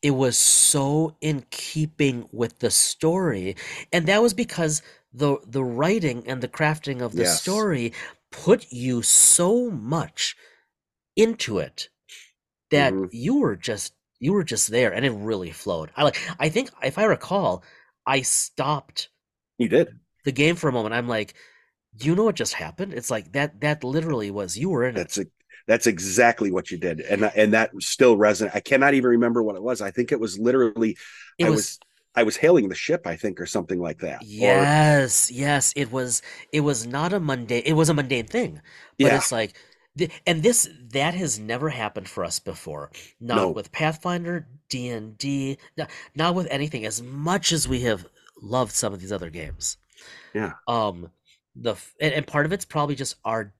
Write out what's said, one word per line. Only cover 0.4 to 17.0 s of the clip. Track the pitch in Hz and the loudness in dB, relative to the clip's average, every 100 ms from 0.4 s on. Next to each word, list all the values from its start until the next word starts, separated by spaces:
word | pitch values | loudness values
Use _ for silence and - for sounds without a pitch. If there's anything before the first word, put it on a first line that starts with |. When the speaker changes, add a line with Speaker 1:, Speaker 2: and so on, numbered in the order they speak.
| - - - 147 139 151 160 156 | 4 6 4 4 2 2 0 -2
Speaker 1:
in | 156 147 - | -2 -2 -4
keeping | - - 156 156 - 143 120 - | -12 -6 -2 -4 2 0 0 -8
with | 110 117 - | -4 -4 -2
the | 117 | 0
story, | - - - 160 180 180 104 92 98 - - - | 2 0 2 0 2 0 -2 -4 -8 -10 -14 -2
and | 175 165 | 0 4
that | 202 | 4
was | 233 | 4
because | 190 233 - 160 147 - - _ | 2 -4 0 -2 -2 -6 -20 _
the, | 120 147 139 - | -2 0 0 -2
the | 127 | -2
writing | 127 120 156 220 160 123 117 | -2 0 0 2 0 -2 -6
and | 131 | -6
the | 123 | -6
crafting | - 156 151 - 127 | 0 0 0 -4 -6
of | 120 | -4
the | 165 | 0
Speaker 2:
Yes. | 175 165 | 0 0
Speaker 1:
story | - 202 214 147 117 - - - _ | 0 -2 0 0 -2 -4 -14 -16 _
put | - - 226 - | -6 4 4 2
you | 123 127 123 | -6 -2 0
so | 110 - - - 175 233 247 | 4 6 6 6 4 2 0
much | 160 107 160 - - - - - _ _ _ _ _ _ | -4 -4 -4 -4 -6 -6 -6 -20 _ _ _ _ _ _
into | - 220 220 - 101 | 2 2 2 -2 -2
it | 67 - - _ _ - - _ _ _ _ | -4 -8 -14 _ _ -20 -20 _ _ _ _
that | 147 139 | 4 4
Speaker 2:
Mm-hmm. | 95 92 | 2 -4
Speaker 1:
you | 117 135 277 | -4 0 2
were | 196 95 | 0 -2
just | - 104 - _ _ _ | -6 -6 -6 _ _ _
you | 131 | 0
were | 202 | 0
just | 170 110 - | 0 -2 0
there, | 113 120 | 2 2
and | 92 | 2
it | 135 | -2
really | 107 104 104 87 | -4 -4 -4 -6
flowed. | 76 101 85 78 - | -10 -6 -6 -6 0
I, | |
like, | 147 - - - | 0 0 -10 -2
I | 147 | -2
think, | 175 269 - | 0 -4 -6
if | - | -6
I | - | 0